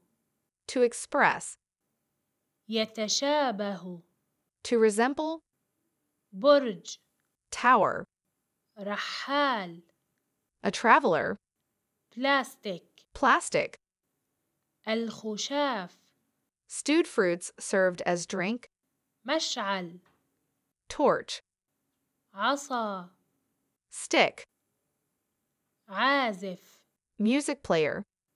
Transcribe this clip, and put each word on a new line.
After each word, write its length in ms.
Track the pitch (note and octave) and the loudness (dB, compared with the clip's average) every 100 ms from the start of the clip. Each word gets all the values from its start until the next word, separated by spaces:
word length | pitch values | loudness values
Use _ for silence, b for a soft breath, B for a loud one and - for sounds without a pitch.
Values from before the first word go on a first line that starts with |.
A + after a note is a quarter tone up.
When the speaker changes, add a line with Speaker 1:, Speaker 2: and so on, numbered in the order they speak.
| _ _ _ _ _ _ - | _ _ _ _ _ _ -6
Speaker 1:
To 160 | C4 | 2
express. 760 | A#3+ - - C#4+ G3+ - - - _ _ _ _ _ _ _ _ _ _ - | 2 2 -6 2 2 2 -8 -18 _ _ _ _ _ _ _ _ _ _ -6
Speaker 2:
يتشابه. 1300 | A3 A3 A3 G#3+ - C#4 D4+ C4+ G3+ G3+ F#3+ F3+ F3 _ _ _ _ _ _ | -4 -4 -4 -4 -2 2 2 0 -2 -4 -6 -10 -14 _ _ _ _ _ _
Speaker 1:
To 140 | - A#3+ | 0 4
resemble. 640 | A3 G3+ A#3+ C#4+ D#4 D#4+ _ _ _ _ _ _ _ _ _ | 4 4 0 0 -4 -6 _ _ _ _ _ _ _ _ _
Speaker 2:
برج. 680 | F#3+ C4 C#4+ C4 F3+ - - _ _ _ _ - | 0 6 6 4 -8 -12 -18 _ _ _ _ -16
Speaker 1:
Tower. 520 | - B3 B3 D3+ - - _ _ _ _ _ _ - | 0 4 6 4 0 -8 _ _ _ _ _ _ -12
Speaker 2:
رحال. 1040 | G3+ G3+ - - - C#4+ C#4+ A#3+ F3+ E3+ - _ _ _ _ _ _ _ | -8 -6 -6 -8 -2 0 2 0 -6 -12 -20 _ _ _ _ _ _ _
Speaker 1:
A 80 | G3+ | -6
traveler. 640 | - A#3 C4+ C#4 D#3 - - _ _ _ _ _ _ _ - | 0 6 6 6 0 -2 -6 _ _ _ _ _ _ _ -4
Speaker 2:
بلاستيك. 720 | C4 C#4 B3+ - G#3+ F3 _ _ _ | 0 2 0 -8 -10 -10 _ _ _
Speaker 1:
Plastic. 680 | - C4 D4 - D3+ D3 - _ _ _ _ _ _ _ _ _ _ - | 0 4 4 2 -2 -2 -8 _ _ _ _ _ _ _ _ _ _ -6
Speaker 2:
الخشاف. 1080 | A3 A#3 - A3 G#3 - C#4+ C#4+ A#3 F3+ _ _ _ _ _ _ _ - | -4 -4 -8 -10 -8 -4 -2 -2 -2 -8 _ _ _ _ _ _ _ -16
Speaker 1:
Stewed 380 | - - D#4 - | -8 0 2 2
fruits 460 | - F#3 F3 - - | 2 0 0 -6 -14
served 440 | - G3+ F#3 F3 - | -4 2 2 0 -2
as 200 | F3 E3 | -2 -4
drink. 440 | F#3+ F3+ A#3+ - _ _ _ _ _ A3+ | -6 -4 -6 -10 _ _ _ _ _ -4
Speaker 2:
مشعل. 720 | D#4 D#4+ - G3+ G3 F3 F3+ _ _ _ _ _ _ _ _ - | -2 -2 -6 -4 -4 -6 -14 _ _ _ _ _ _ _ _ -12
Speaker 1:
Torch. 540 | - C4+ D#3+ - - _ _ _ _ _ _ _ _ _ | 0 2 2 -2 -12 _ _ _ _ _ _ _ _ _
Speaker 2:
عصا. 760 | F#3+ A3 C#4+ C#4+ B3 A3 F#3+ F3+ _ _ _ _ _ _ _ _ | -4 -2 -2 -4 -6 -4 -6 -12 _ _ _ _ _ _ _ _
Speaker 1:
Stick. 540 | - - D#4+ E3+ - - _ _ _ _ _ _ _ _ _ _ _ _ _ - | -16 -2 2 2 0 -20 _ _ _ _ _ _ _ _ _ _ _ _ _ -12
Speaker 2:
عازف. 920 | G3 B3 C#4 B3 F#3+ F#3+ F3+ _ _ _ _ _ - | -2 2 2 0 -4 -10 -12 _ _ _ _ _ -2
Speaker 1:
Music 440 | G#3 C4+ D4 C#4+ | 0 2 0 -4
player. 420 | - E3+ D3 - G#3 _ _ | 0 2 2 -2 -10 _ _